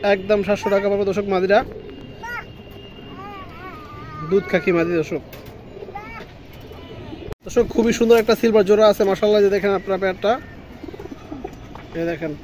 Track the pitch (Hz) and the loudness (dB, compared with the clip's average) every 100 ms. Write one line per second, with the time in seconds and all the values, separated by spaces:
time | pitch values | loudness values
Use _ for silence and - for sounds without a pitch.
0 | 202 202 190 214 190 202 220 196 202 202 | 4 2 4 2 4 0 2 2 2 2
1 | 196 190 202 190 185 202 269 - - - | 2 0 0 0 4 4 2 -10 -14 -16
2 | - - 453 480 - - - - - - | -16 -14 -10 -10 -12 -18 -18 -18 -18 -18
3 | - 392 403 403 370 - 370 - - - | -16 -14 -12 -12 -14 -14 -14 -14 -14 -14
4 | - - 156 196 190 185 190 170 165 170 | -14 -10 0 0 2 0 2 2 2 0
5 | 151 156 - - - - - - - 403 | -2 -6 -8 -16 -16 -18 -16 -14 -14 -12
6 | 440 440 427 - - - - - - - | -12 -14 -14 -18 -18 -18 -18 -16 -16 -14
7 | - - - - - - 226 - 226 - | -14 -12 -12 -12 -2 0 2 2 2 4
8 | 226 233 220 214 226 214 190 208 214 196 | 6 6 6 4 6 4 6 8 6 6
9 | 196 190 214 214 202 202 202 196 202 190 | 2 2 4 6 6 4 2 0 0 0
10 | 190 185 202 262 - - - - - - | 0 0 0 0 -2 -18 -18 -16 -14 -14
11 | - - - 285 233 - - - - 165 | -14 -14 -14 -12 -12 -14 -16 -16 -12 -4
12 | 170 165 160 147 | -4 -2 -6 -8